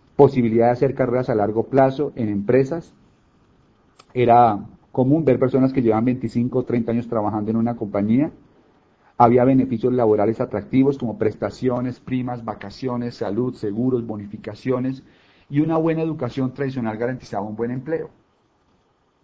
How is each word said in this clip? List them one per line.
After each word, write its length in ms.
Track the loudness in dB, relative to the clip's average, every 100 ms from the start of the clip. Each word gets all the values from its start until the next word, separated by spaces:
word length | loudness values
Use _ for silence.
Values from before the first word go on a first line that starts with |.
| _ 6
posibilidad 500 | 6 6 2 4 2
de 60 |
hacer 220 | 2 0
carreras 340 | 0 -2 0 0
a 60 |
largo 300 | 0 0 -2
plazo 480 | 0 2 2 2 -4
en 140 | -4 -4
empresas. 640 | -2 2 2 2 -4 -12 _ _ _ _ _ _ _ _ _ _ _ _
Era 500 | 0 6 6 6 2 -8 -20 _
común 320 | 0 2 2
ver 140 | 2 2
personas 340 | 2 2 2
que 100 | 2
llevaban 240 | 2 2 0
veinticinco 540 | -2 -4 -2 -2 -2
o 40 |
treinta 280 | -2 -2 -2
años 160 | -4 -4
trabajando 420 | -4 -2 -4 -2
en 60 | -2
una 200 | -2 -4
compañía. 560 | -4 -2 0 2 0 -6 _ _ _ _ _ _ _ 4
Había 260 | 6 6
beneficios 480 | 4 4 2 0 0
laborales 480 | 2 2 4 2 0
atractivos 560 | -4 -6 0 2 2 0
como 200 | -4 -2
prestaciones, 800 | -4 -2 -6 -4 -4 -2 -4 -8
primas, 440 | -6 -6 -4 -8
vacaciones, 720 | -10 -12 -14 -8 -6 -4 -6 -6
salud, 380 | -4 -2 -4
seguros, 520 | -4 -6 -2 0 -2 -4
bonificaciones, 1000 | -10 -12 -14 -14 -8 -4 -2 -2 -6 -12 _ _ _ -6
y 100 | -2
una 160 | 0 0
buena 260 | 0 0
educación 520 | -4 -4 -6 -4 -4
tradicional 420 | -4 -6 -4 -6 -4
garantizaba 500 | -4 -6 -8 -8 -8
un 100 | -6
buen 140 | -6
empleo. 380 | -6 -6 -8 -8 _ _ _ _ _ _ _ _ _ _ _